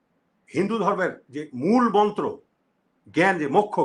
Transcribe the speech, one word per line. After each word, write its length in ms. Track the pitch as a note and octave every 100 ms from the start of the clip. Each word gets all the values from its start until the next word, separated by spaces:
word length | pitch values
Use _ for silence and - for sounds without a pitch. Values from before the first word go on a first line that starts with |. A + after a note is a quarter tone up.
| _ _ _ _ _
হিন্দু 240 | C#3+ G3 A3+
ধর্মের 460 | F3 F3 E3 - _
যে 220 | C3+ D3+
মূল 340 | B2 D#3+ B3 A#3
মন্ত্র 500 | G3 G#3 G#3 B2+ - _ _ _ _ _ _ G#2+
জ্ঞান, 260 | D3 F#3+ F3
যে 100 | C#3+
মোক্ষ 320 | F#3+ G#3 F3+